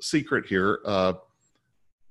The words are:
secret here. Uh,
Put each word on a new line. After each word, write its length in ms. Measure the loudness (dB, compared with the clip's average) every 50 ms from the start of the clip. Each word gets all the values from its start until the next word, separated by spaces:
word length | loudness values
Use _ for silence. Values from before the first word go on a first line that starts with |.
secret 440 | -6 -2 -2 -2 0 0 -2 -2 -2
here. 360 | 0 0 2 2 2 0 -2 -2
Uh, 280 | -2 0 2 2 2 0 -2 -8 _ _ _ _ _ _ _ _ _ _ _ _ _ _ _ _ -6